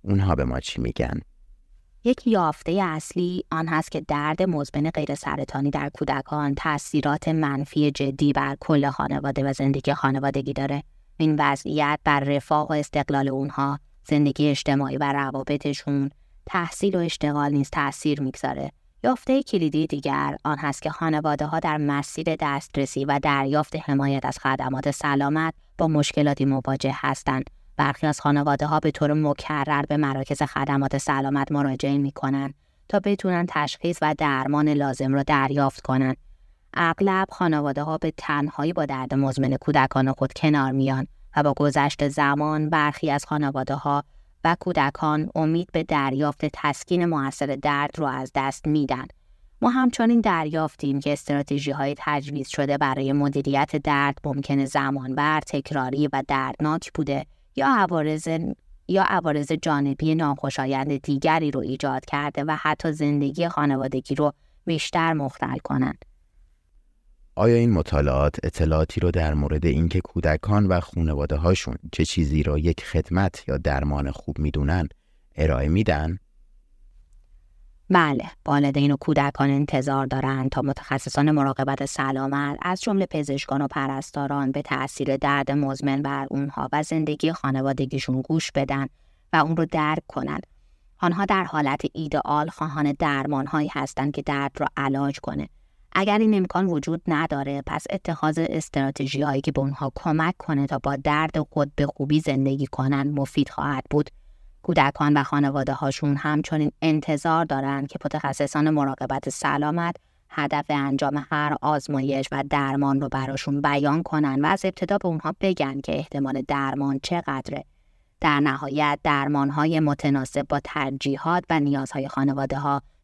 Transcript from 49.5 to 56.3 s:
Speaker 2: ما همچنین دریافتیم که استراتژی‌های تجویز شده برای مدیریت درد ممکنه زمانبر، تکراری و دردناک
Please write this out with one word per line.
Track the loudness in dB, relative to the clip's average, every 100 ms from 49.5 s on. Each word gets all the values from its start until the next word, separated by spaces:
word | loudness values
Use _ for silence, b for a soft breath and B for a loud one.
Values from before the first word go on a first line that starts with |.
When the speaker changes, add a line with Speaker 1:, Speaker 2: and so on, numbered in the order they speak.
| 0
Speaker 2:
ما | 2
همچنین | 4 2 4 4 4
دریافتیم | 4 2 0 0 -2 -2 -2 0
که | 0
استراتژی‌های | -2 0 -2 0 -2 -2 -2 -2 -2
تجویز | -2 -2 -4 -8 -6
شده | -2 0 2
برای | 2 0 2
مدیریت | 2 2 0 0 0 2 0
درد | 0 2 2 0
ممکنه | -4 -4 0 0 2
زمانبر، | 0 0 -2 -4 0 2 2
تکراری | 0 -6 -4 -2 -2 0 0
و | 0
دردناک | 0